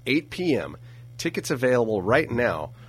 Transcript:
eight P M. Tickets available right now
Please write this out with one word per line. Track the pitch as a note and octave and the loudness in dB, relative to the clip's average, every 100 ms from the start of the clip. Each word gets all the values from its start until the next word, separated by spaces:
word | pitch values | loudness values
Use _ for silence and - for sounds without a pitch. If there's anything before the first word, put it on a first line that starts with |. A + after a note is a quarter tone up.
| - | -2
eight | C#3+ D#3+ | -2 -2
P | - F3+ A#2+ | -4 0 0
M. | C#2+ - - - - - | -2 -10 -18 -20 -18 -6
Tickets | E3+ F3+ - | -4 -4 -4
available | C#3 B2+ B2 A2+ G#2+ | 0 4 4 4 2
right | F#2 C3 D#3 | 4 2 2
now | A#2+ A#2+ E2 D2+ - | 0 0 0 -6 -12